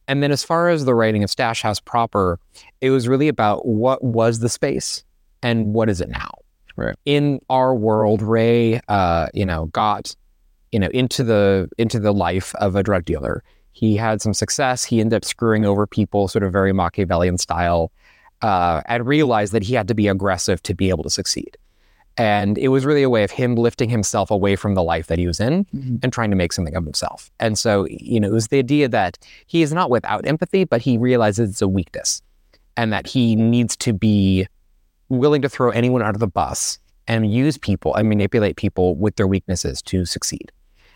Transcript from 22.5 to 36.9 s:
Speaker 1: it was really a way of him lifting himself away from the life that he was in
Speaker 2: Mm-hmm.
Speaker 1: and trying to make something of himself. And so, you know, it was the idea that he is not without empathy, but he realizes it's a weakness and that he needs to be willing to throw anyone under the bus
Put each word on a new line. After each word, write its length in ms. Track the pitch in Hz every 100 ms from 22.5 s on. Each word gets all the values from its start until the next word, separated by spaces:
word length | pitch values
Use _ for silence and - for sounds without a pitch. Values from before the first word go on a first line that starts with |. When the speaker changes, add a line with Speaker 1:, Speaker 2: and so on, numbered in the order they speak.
| 104
Speaker 1:
it 100 | 131
was 160 | 135
really 180 | 135 147
a 60 | 131
way 160 | 117
of 60 | 101
him 240 | - 123 117
lifting 320 | 117 - 117
himself 420 | 120 101 110 95
away 240 | 104 98
from 200 | 98 104
the 80 | 95
life 240 | 82 85 -
that 120 | 82
he 80 | 87
was 140 | 82
in 240 | 113 180
Speaker 2:
Mm-hmm. 320 | 196 139 131 120
Speaker 1:
and 100 | 127
trying 160 | 123 110
to 80 | 95
make 160 | 85
something 240 | - 82 87
of 80 |
himself. 460 | 78 - - - - -
And 180 | 113 104
so, 280 | 117 101 87
you 320 | - - 117
know, 80 | 101
it 40 |
was 160 | 110 110
the 100 | 139
idea 280 | 123 147 131
that 280 | 113 92 - - - _
he 160 | 170
is 100 | 151
not 160 | 165 165
without 380 | 120 - 104 -
empathy, 380 | 156 180 190
but 180 | 180 113
he 160 | 131 117
realizes 520 | 123 123 107 104 110
it's 120 | 95
a 60 | 98
weakness 520 | 95 - - - - - _ _ _ _ -
and 160 | 113
that 140 | 104 -
he 280 | 131 117
needs 420 | 110 113 120 117 -
to 160 | -
be 520 | 101 110 104 95 95 92 _ _ _ _ _ -
willing 320 | 127 147 147
to 80 | 131
throw 220 | - 123
anyone 320 | 107 123 127
under 160 | 107 104
the 80 | 110
bus 520 | 95 67 - - - _